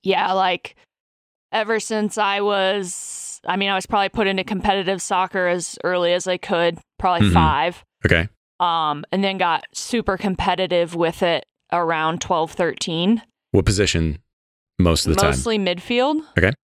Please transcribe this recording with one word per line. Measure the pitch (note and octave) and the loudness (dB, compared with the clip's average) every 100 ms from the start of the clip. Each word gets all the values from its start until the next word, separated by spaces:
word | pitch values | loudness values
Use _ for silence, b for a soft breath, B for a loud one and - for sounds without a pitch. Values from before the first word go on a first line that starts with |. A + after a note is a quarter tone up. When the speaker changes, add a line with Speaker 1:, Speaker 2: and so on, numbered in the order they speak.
Speaker 1:
yeah, | F#3 F#3 F#3+ | 0 0 0
like, | F#3+ F#3 F3+ - _ b _ _ _ _ _ _ | 0 0 -2 -8 _ b _ _ _ _ _ _
ever | A3 G#3+ A3+ | -4 -2 -2
since | - G#3+ G#3 G#3+ | -2 -2 -2 0
I | G3+ G3+ | 0 0
was, | G#3 G3 F#3+ G3+ F3+ - - - - - | 0 2 0 0 -4 -10 -12 -14 -14 -10
I | - F#3+ | -4 -2
mean, | G3 | 0
I | |
was | F#3+ | -2
probably | - G#3 G3 | 0 0 0
put | - G3 | 0 0
into | F#3+ | 0
competitive | F#3 G3 G#3 G3 F3+ F#3+ | -4 -2 0 0 0 -2
soccer | - F#3+ F#3 G3 F3+ | -2 -2 0 0 0
as | F3+ E3+ - | -2 -4 -6
early | F3 F3+ F3 | -2 0 2
as | F3+ F#3 | 0 0
I | F3+ | -4
could, | - F3+ E3+ E3+ _ - | -2 2 2 -2 _ -2
probably | F#3+ E3+ G2 | 0 2 4
Speaker 2:
Mm-hmm. | |
Speaker 1:
five. | E3+ D#3+ C#3+ E3 F3 _ _ | 4 4 2 0 -4 _ _
Speaker 2:
Okay. | - E2+ F#2+ _ _ _ | 2 2 2 _ _ _
Speaker 1:
Um, | F3 E3 D#3 D3 D#3 | -2 0 -2 -4 -4
and | F#3+ | -2
then | G3 F#3+ | -2 0
got | F3+ D#3+ - | 0 -2 -6
super | - - A#3 G#3 F#3+ | -14 -4 -2 -2 -2
competitive | G#3 F#3 - F3+ F#3 F3 E3+ | -2 -2 0 0 0 0 0
with | E3+ E3 - | 0 -2 0
it | F3+ D3+ - _ _ | 0 0 -6 _ _
around | E3+ E3+ E3 D#3+ E3 | -2 0 0 -2 -2
twelve, | - F3 D#3+ | -2 -2 -2
thirteen. | - E3+ - - E3 F3+ A3+ - _ _ | -2 -2 -2 -6 0 2 0 -2 _ _
Speaker 2:
What | G2+ | 2
position | E2+ G2 G2 E2+ D#2+ D2+ _ _ _ _ _ - | 4 2 2 2 -2 -4 _ _ _ _ _ 2
most | F2 D#2 D#2+ | 4 4 2
of | |
the | D2+ | 2
time? | - | 2
Speaker 1:
Mostly | C2 B1+ A3 | 2 0 0
midfield. | F#3 F3 - A#3+ C4+ D#4 - - | 0 -4 -2 0 2 0 -2 0
Speaker 2:
Okay. | F#3 - | 0 0